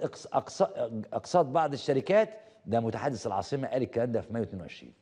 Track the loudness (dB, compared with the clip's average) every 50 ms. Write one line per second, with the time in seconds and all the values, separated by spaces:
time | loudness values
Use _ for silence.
0 | -4 -6 -6 -10 -10 -2 0 0 0 0 0 0 0 0 2 -2 -4 -4 -4 -6
1 | -6 -4 -6 -6 -2 2 4 4 4 4 4 2 2 2 0 -2 0 2 2 2
2 | 2 4 4 4 4 4 0 -8 -18 -20 -20 _ -4 0 2 2 2 2 0 0
3 | 0 -2 -2 -2 -2 -2 -2 -2 -2 -2 -2 -2 -2 -2 0 0 0 0 0 0
4 | 0 2 0 -2 -2 -2 -2 -4 -4 -4 -6 -8 -10 -12 -14 -16 -16 -18 -20 _